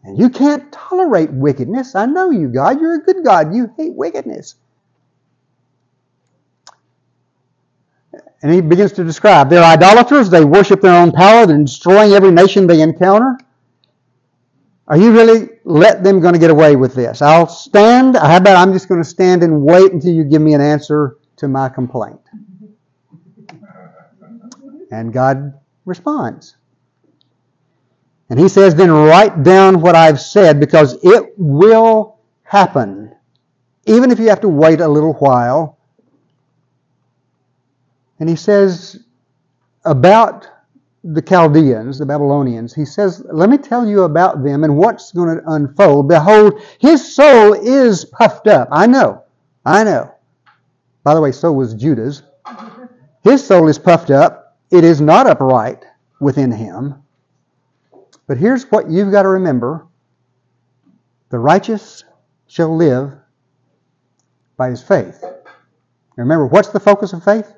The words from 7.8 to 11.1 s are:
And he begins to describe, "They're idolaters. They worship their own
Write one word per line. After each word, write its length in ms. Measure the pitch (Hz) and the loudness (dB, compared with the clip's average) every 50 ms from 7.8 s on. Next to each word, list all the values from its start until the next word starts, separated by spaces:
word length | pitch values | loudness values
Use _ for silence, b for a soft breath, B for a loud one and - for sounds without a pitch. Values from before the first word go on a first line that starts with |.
| _ _ _ _ _ _ - - _ _ _ _ | _ _ _ _ _ _ -20 -20 _ _ _ _
And 120 | - 147 165 | -4 -2 -2
he 80 | 185 | -2
begins 320 | 175 151 170 180 208 190 - | 0 0 0 0 0 -2 -4
to 100 | - 175 | -8 -10
describe, 460 | 143 127 - - 214 185 156 135 131 | -10 -10 -2 0 2 4 4 2 2
"They're 140 | 170 175 170 | 2 4 4
idolaters. 680 | 165 165 156 170 190 214 240 240 - 285 294 233 185 | 4 4 4 4 4 4 4 2 2 2 0 2 2
They 160 | 180 165 156 | 2 2 4
worship 360 | 143 156 202 190 - 196 - | 4 4 2 4 2 0 2
their 140 | - 190 175 | 2 2 4
own 160 | 175 175 170 | 4 2 2